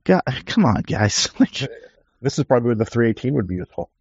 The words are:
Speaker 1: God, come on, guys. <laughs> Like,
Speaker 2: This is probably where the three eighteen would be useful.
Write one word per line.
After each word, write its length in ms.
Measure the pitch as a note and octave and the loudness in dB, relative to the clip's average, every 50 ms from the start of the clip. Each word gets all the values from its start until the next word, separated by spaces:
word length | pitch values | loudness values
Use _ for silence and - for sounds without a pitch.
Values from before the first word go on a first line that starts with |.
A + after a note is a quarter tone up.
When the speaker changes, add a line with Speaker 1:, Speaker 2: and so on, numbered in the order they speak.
| - | 0
Speaker 1:
God, 180 | - F#3 F3+ - - B2+ - - | 2 2 2 2 -2 -6 -6 -8
come 180 | - - A#3 F#3+ | -2 2 4 4
on, 180 | B2 G2 - - | 4 4 2 0
guys. 460 | - - G2+ G#2+ G#2 - - - - - | -2 0 0 2 2 2 0 -2 -2 0
<laughs> 40 | - | 0
Like, 280 | C4 - - - C#3 - - - - - _ _ _ _ _ _ A#2+ | 0 0 0 -4 -8 -8 -10 -14 -20 -20 _ _ _ _ _ _ -6
Speaker 2:
This 160 | C#3 - - | -4 -2 -2
is 60 | C#3 | -2
probably 240 | - C3 B2 A#2 A#2+ | -2 -2 0 0 0
where 60 | A#2 | 0
the 80 | G#2+ A2 | 0 -2
three 240 | - - A#2 A#2 A2+ | -2 0 0 0 0
eighteen 260 | G#2+ - - B2+ D3 | 0 -2 -4 -4 -2
would 140 | C3+ G#2 F2 | -2 -4 -4
be 80 | F#2 | -6
useful. 340 | F2+ F2 - _ - - - _ _ | -8 -8 -10 _ -12 -12 -12 _ _